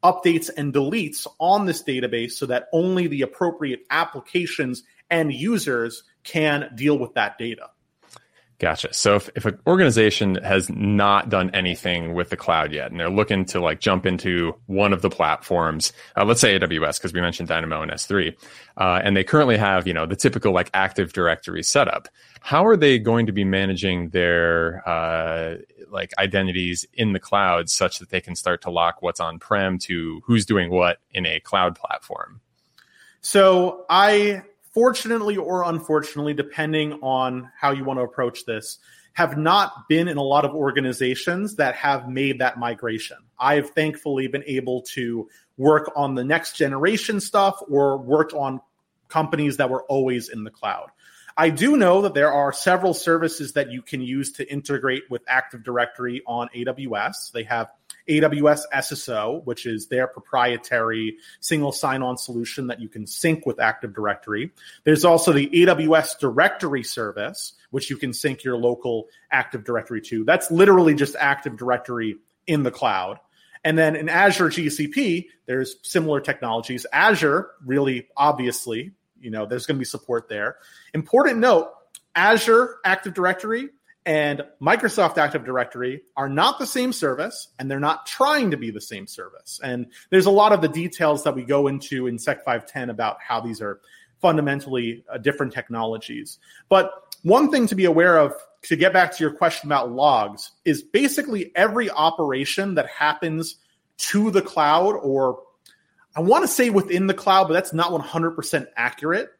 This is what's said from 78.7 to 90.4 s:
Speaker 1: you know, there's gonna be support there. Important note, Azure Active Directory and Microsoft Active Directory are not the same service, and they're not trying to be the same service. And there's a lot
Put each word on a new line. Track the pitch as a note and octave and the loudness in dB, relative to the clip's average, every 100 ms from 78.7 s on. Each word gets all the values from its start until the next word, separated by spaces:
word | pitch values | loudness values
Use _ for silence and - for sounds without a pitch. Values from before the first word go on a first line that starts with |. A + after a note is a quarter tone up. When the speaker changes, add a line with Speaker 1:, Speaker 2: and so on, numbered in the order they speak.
| A2+ D#3+ _ _ _ | -8 -8 _ _ _
Speaker 1:
you | B2+ | -12
know, | A2 | -8
there's | G#2 B2 - | -6 -6 -4
gonna | C#3 | -6
be | |
support | B2 A2+ - A#2 - | -6 -10 -6 -6 -4
there. | G#2 G#2+ - - - _ | -6 -6 -8 -20 -20 _
Important | D#3 D#3+ B3 C#4+ A#3 | -8 0 4 4 4
note, | B3 F#3 D#3+ - _ - _ | 4 4 2 -12 _ -20 _
Azure | E3+ G3 A3+ A3 A3+ B3 - F#3+ | 2 4 4 6 4 4 -2 -2
Active | F#3+ G3 | -2 -2
Directory | F3+ F3+ F#3 G#3+ A3+ C#4 _ _ _ - | -2 0 0 -4 -6 -6 _ _ _ -2
and | D#3 D3 C#3+ C#3+ _ | 0 0 -2 -8 _
Microsoft | C#3+ A3 D#3+ - E3+ D#3+ | 0 2 2 2 2 2
Active | D3 D3 | 0 0
Directory | B2+ B2+ A#2+ B2 B2 C#3 _ - | -4 -4 -4 -6 -8 -8 _ -6
are | C3+ | -4
not | C#3 G#3+ - | 2 2 0
the | |
same | B3 - B3+ | -6 -2 -4
service, | A#3+ D3 C3 F#3+ - - _ | -2 -2 -2 -6 -8 -20 _
and | C3+ | -6
they're | C#3 | -2
not | D3 D#3 - | -2 -2 -6
trying | - C4+ D4+ A3+ | 0 2 2 2
to | D3 | -2
be | A#2 | -6
the | G#2 | -10
same | - G#2 G2 | -12 -14 -14
service. | - F2+ - - - | -16 -18 -18 -20 -12
And | C3+ B2 A#2+ - _ | -8 -8 -8 -16 _
there's | F#3+ | 4
a | F#3 | 6
lot | G3+ | 6